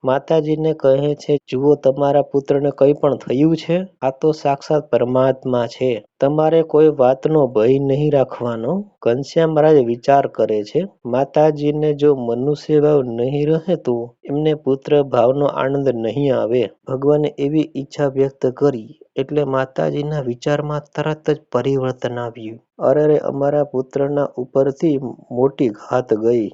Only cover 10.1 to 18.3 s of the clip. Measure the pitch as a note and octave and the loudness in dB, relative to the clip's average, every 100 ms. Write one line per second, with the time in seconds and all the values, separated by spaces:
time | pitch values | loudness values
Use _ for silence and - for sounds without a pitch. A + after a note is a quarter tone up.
10.1 | C#3 C3 - C3+ G#2+ G#2 D3 F#3+ _ B2 | 2 2 -2 -2 0 -2 -4 -4 _ -6
11.1 | B2 C#3 D#3 D#3 D3+ D3 D3+ D3+ D3 C#3+ | -2 -2 2 2 2 -2 -2 -2 2 2
12.1 | C#3 A#2+ A#2 C3+ D3 - D3+ D3 D3 B2+ | 2 -2 -2 -2 -4 0 2 4 2 0
13.1 | A#2 B2 C#3+ D3 D#3+ D#3+ E3 D#3+ A#2+ A#2 | -2 -2 -2 0 -2 -2 -4 -2 -4 -6
14.1 | _ - C#3+ D#3 D3+ C#3+ C3+ - D3 C#3 | _ -8 -2 0 -2 -2 -4 2 0 2
15.1 | B2+ A#2 C3+ C#3+ - C3 C#3 C#3 A#2 A2+ | 2 2 2 0 -2 -2 -2 -2 -2 -4
16.1 | C#3 C#3+ A#2+ A2 B2 G2+ - - C3 C#3 | -2 0 0 0 0 -2 -6 -10 -4 0
17.1 | D3 D3 - C#3+ D#3 D3+ C#3+ C#3 - C#3+ | 2 0 -4 -2 -2 -2 -6 -12 -4 -4
18.1 | C3 C3+ | 0 -2